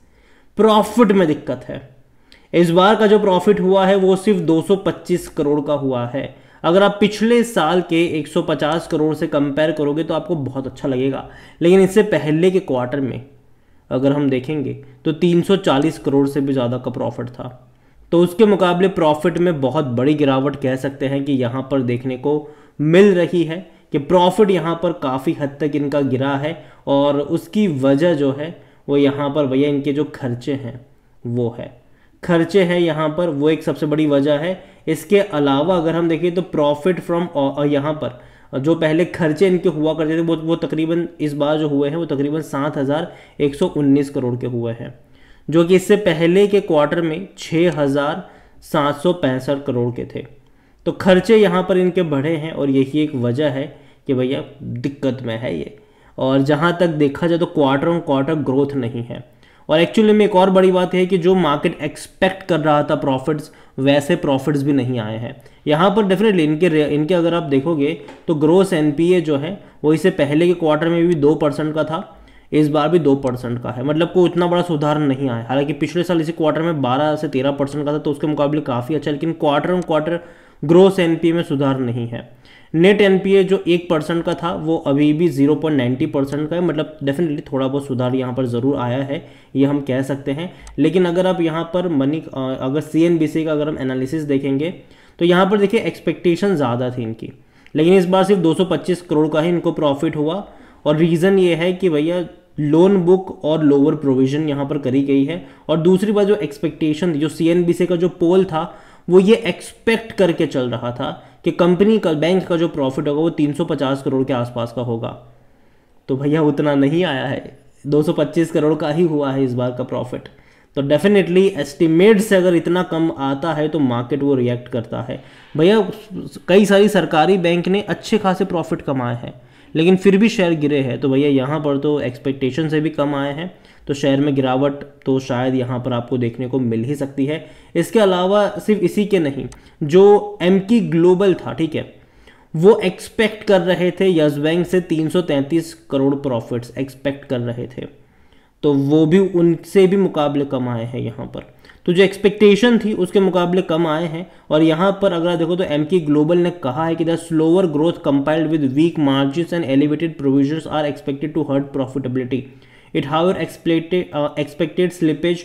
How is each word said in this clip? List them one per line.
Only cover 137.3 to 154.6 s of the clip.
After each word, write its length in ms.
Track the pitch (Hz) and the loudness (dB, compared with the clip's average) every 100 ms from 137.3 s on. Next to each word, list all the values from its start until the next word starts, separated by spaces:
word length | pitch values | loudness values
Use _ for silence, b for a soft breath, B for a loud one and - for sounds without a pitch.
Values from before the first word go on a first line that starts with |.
| 160 B B B 170 | -4 B B B -4
इसके 240 | 165 220 | 0 2
अलावा 460 | 202 180 185 208 196 170 | 2 2 2 2 2 -2
सिर्फ 240 | - 196 | -2 0
इसी 220 | 170 208 208 | 0 0 0
के 120 | 190 | 0
नहीं, 280 | 147 139 - B B B | 0 -4 -10 B B B
जो 540 | 151 180 202 208 208 - | 2 6 8 6 2 -2
एमकी 360 | 175 190 190 233 | 2 2 2 0
ग्लोबल 520 | 165 165 180 180 196 170 | 2 4 4 4 2 0
था, 160 | - | -4
ठीक 200 | 120 160 | -6 -4
है, 80 | 120 120 - b b b b b | -4 -8 -18 b b b b b
वो 240 | 160 190 220 | 4 6 6
एक्सपेक्ट 640 | 185 - - - 214 - | 2 -4 -10 -2 -2 -2
कर 160 | - 190 | 2 2
रहे 280 | 175 165 180 | 4 0 0
थे 180 | 175 190 | 0 2
यस 260 | 160 151 143 | 4 2 0
बैंक 280 | 156 170 170 | 0 0 0
से 140 | 185 | -2
तीन 260 | 175 160 156 | 0 -2 0
सौ 140 | 180 | -2
तैंतीस 500 | 165 139 139 165 160 - - | 0 -2 0 -2 -4 -16 -6
करोड़ 240 | 139 139 139 | 0 0 0
प्रॉफिट्स 560 | 139 117 - 120 - - | -2 -4 -4 -8 -8 -10
एक्सपेक्ट 460 | 135 - 139 139 | -10 -6 -8 -6
कर 160 | - 123 | -6 -6
रहे 260 | 120 120 - | -4 -8 -10
थे, 180 | - - - b b b b b b | -12 -16 -18 b b b b b b
तो 100 | 151 | 0
वो 300 | 139 139 156 156 | 2 2 2 4
भी 120 | 190 | 4
उनसे 680 | 185 180 170 160 - 196 185 | 2 2 2 0 0 2 4
भी 100 | 202 | 4
मुकाबले 460 | 180 160 147 139 139 | 0 0 -2 -2 -2
कम 220 | 131 123 | -4 -4
आए 160 | 117 | -4
हैं 160 | 117 123 | -6 -6
यहाँ 260 | 120 123 123 | -8 -10 -14
पर। 240 | - - b b b - | -14 -18 b b b 0
तो 60 | |
जो 100 | 175 | 4
एक्सपेक्टेशन 760 | 190 - 196 - 208 196 247 226 | 2 4 0 6 6 6 4 4
थी 140 | 208 | 0
उसके 260 | 214 180 208 | -2 0 2
मुकाबले 420 | 190 175 175 185 | 2 2 0 0
कम 220 | 180 160 165 | 0 0 0
आए 180 | 151 170 | 0 -4
हैं। 200 | 160 185 b b | -8 -12 b b
और 120 | 156 | 2